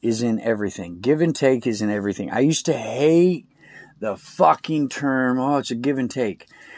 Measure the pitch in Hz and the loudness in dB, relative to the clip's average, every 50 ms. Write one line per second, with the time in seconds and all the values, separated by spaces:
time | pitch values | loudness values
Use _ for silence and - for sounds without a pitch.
0 | - 117 113 110 120 117 110 110 - 117 113 104 104 95 - - 90 87 87 90 | -2 0 0 0 0 0 0 0 0 0 0 0 -2 -4 -6 -6 -10 -10 -10 -4
1 | 104 127 151 156 170 165 143 - 143 131 131 120 - 123 110 104 107 104 104 104 | 0 2 2 2 2 0 0 2 2 2 2 2 2 -2 -2 0 0 -2 -2 -2
2 | 98 104 92 - 98 - - 117 135 156 156 - - 170 143 113 110 107 113 131 | -2 -2 -4 -4 -6 -4 0 2 2 2 2 0 0 -2 -2 -2 -4 -6 -2 0
3 | 147 156 165 170 175 185 175 - - _ _ _ _ - - - - - _ - | 2 4 6 6 6 4 2 0 -4 _ _ _ _ -20 -20 -20 -20 -20 _ -8
4 | 107 107 98 - - - - - 180 160 156 - - - 160 151 143 127 - - | -6 -6 -6 -6 -10 -8 -2 2 4 4 4 2 -2 -4 -2 -2 -2 -2 -4 -4
5 | 143 139 131 131 127 127 127 127 127 139 143 139 123 - 123 117 123 143 139 135 | -2 -2 0 0 0 0 0 0 0 0 0 -2 -2 -2 -4 -4 -2 -2 -2 -2
6 | 127 117 - 135 120 104 90 - - _ _ - - - - | -2 -4 -2 -4 -4 -4 -4 -8 -14 _ _ -20 -20 -20 -20